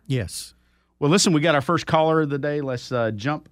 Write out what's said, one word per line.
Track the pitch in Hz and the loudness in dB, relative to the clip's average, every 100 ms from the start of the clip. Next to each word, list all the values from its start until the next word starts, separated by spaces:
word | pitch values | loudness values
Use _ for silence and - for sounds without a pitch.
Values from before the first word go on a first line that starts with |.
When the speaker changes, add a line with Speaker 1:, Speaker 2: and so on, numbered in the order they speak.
| - | -6
Speaker 1:
Yes. | 127 87 - - _ _ _ _ _ | -6 -6 -10 -14 _ _ _ _ _
Speaker 2:
Well, | 147 | 2
listen, | 196 - | 4 4
we | 156 | 2
got | 165 147 | 4 2
our | |
first | 123 165 - | 2 -2 2
caller | 160 160 160 | 2 4 2
of | 151 | 0
the | 143 | -2
day. | 147 147 | -4 -4
Let's, | 135 123 - | -4 -8 -4
uh, | 127 113 | -2 -2
jump | 107 127 151 - | -2 -4 -6 -8